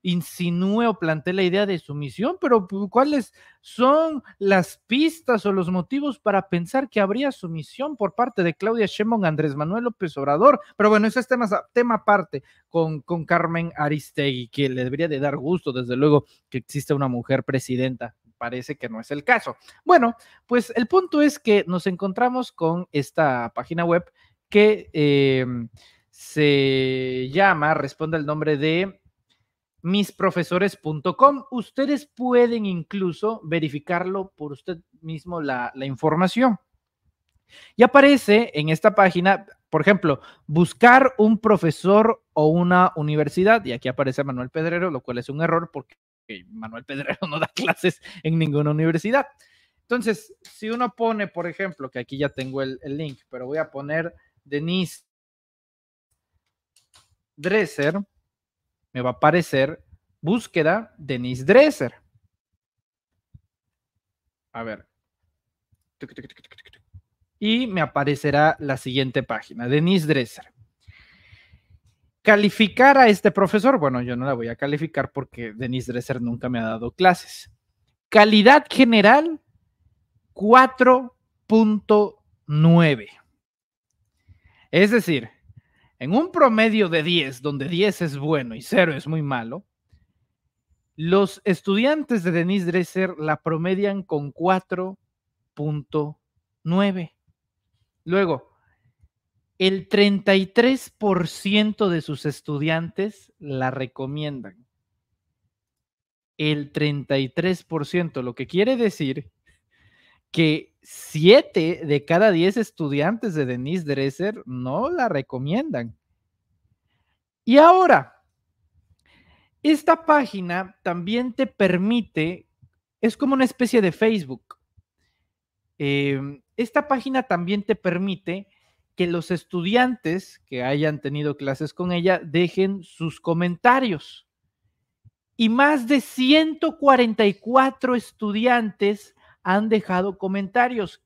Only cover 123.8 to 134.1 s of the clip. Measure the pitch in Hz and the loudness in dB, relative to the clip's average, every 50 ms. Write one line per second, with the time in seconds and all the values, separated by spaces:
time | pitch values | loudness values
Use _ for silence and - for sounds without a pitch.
123.8 | 196 180 - - 220 226 226 202 151 131 131 - _ _ - _ _ _ _ _ | 2 2 0 0 0 0 0 -2 -4 -8 -14 -16 _ _ -20 _ _ _ _ _
124.8 | _ _ _ _ _ _ _ _ _ _ _ _ _ _ _ _ _ _ _ _ | _ _ _ _ _ _ _ _ _ _ _ _ _ _ _ _ _ _ _ _
125.8 | 147 139 139 139 139 139 139 135 139 143 143 135 _ _ _ - 233 226 _ 294 | -4 -2 0 0 0 -2 -2 -4 -6 -10 -12 -16 _ _ _ -6 -6 -2 _ -4
126.8 | 285 - 269 247 - 269 262 262 254 _ 185 170 175 170 202 208 196 - 214 - | 0 0 -4 -4 -2 -4 -4 -4 -2 _ -4 -4 -2 -4 -4 -4 -2 -4 -4 -2
127.8 | - 185 170 175 190 196 185 - _ 170 175 196 202 _ _ _ _ _ _ _ | -2 -4 -2 -2 -4 -6 -6 -8 _ -10 -10 -10 -12 _ _ _ _ _ _ _
128.8 | _ _ _ - 175 175 170 170 160 - 185 160 - _ - 180 170 190 220 240 | _ _ _ -4 -4 -2 -2 -4 -4 -4 -6 -6 -6 _ -6 -4 -4 0 2 2
129.8 | 254 254 247 - _ 160 170 190 - - - _ _ _ 135 123 123 131 143 147 | 0 0 -2 -6 _ -4 -4 -4 -6 -12 -20 _ _ _ -8 -6 -4 -2 -2 0
130.8 | 156 156 151 147 - 139 143 147 147 147 139 147 139 135 135 - 156 147 - - | 0 -2 -2 -4 -8 -8 -6 -4 -4 -4 -6 -4 -6 -8 -6 -6 -8 -10 -8 -6
131.8 | 180 180 175 175 170 185 185 170 - 160 143 170 180 170 - 190 190 196 196 196 | -4 -4 -2 0 2 2 0 0 -2 -2 0 0 0 0 0 -2 -2 -2 -2 -8
132.8 | 165 _ _ _ 165 160 - - - 170 165 170 175 175 175 - - 240 247 269 | -12 _ _ _ -8 -8 -8 -6 -4 -4 -2 0 -2 -2 -4 2 2 4 4 4
133.8 | 262 220 175 143 - - | 2 -2 -4 -6 -8 -16